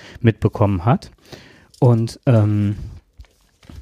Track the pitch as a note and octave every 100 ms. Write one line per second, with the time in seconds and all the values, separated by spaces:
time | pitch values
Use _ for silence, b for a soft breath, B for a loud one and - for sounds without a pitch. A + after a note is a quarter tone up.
0 | B B A#2 - G#2+ - G#2 F#2+ G2+ C3+
1 | - _ B B B B B - B2+ A#2
2 | A#2 - - A#2 G#2 G#2 G2+ F2 - -
3 | _ - - _ _ _ - B